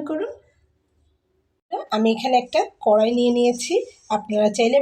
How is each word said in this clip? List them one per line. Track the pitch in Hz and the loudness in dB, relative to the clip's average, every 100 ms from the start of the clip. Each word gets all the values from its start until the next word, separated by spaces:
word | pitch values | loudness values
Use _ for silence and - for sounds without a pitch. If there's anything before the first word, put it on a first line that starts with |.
| 294 | -4
করুন। | 311 466 - _ _ _ _ _ _ _ _ _ _ _ _ - 359 - 214 | -6 -8 -12 _ _ _ _ _ _ _ _ _ _ _ _ -12 -10 -4 0
আমি | 226 226 | 0 0
এখানে | 262 254 | 0 0
একটা | 247 311 403 - - | 0 -2 -2 -2 2
কড়াই | 214 220 240 | 2 2 2
নিয়ে | 240 240 | 2 2
নিয়েছি, | 240 240 - 381 - - - 214 | 0 0 -2 -4 -4 -14 -6 -6
আপনারা | - 208 214 208 | -2 0 0 2
চাইলে | 233 277 | 2 2